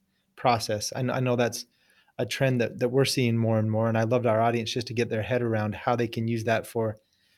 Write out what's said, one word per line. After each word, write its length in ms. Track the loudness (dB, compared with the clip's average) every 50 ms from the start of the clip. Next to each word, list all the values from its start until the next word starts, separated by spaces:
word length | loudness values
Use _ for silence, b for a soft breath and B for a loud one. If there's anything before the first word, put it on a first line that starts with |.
| _ _ _ _ _ _ _
process? 580 | 0 2 2 2 2 0 -2 -4 -4 -4 -6 -6
I 60 | -4
kn-, 100 | -4 -2
I 80 | -2 -2
know 160 | 0 0 2
that's 300 | 2 0 0 -2 -6 -14 _ _ _ _ _ _ _ _ _ _
a 80 | -6 -6
trend 340 | -4 -2 0 0 2 2 2
that, 180 | 0 -2 -2 -2
that 100 | -2 0
we're 160 | 2 2 2
seeing 320 | 2 2 0 2 2 2
more 220 | 2 2 2 2 2
and 100 | 2 2
more, 180 | 0 2 2 2
and 80 | 2
I'd 120 | 2 2 2
love 160 | 2 2 2
our 160 | 2 2 4
audience 300 | 2 2 2 0 -2 -4
just 160 | -4 -6 -6
to 60 | -4 -2
get 160 | -2 -2 0
their 120 | -2 -4
head 200 | -2 -2 -2 0
around 340 | 0 0 0 0 0 -2 -4
how 200 | -4 -2 0 0
they 120 | 0 0
can 200 | -2 -2 -4 -2
use 180 | -2 -2 -2 0
that 200 | 0 0 0 -2
for 320 | -4 -4 -4 -4 -4 -4 -8 _ _ _ _ _ _ _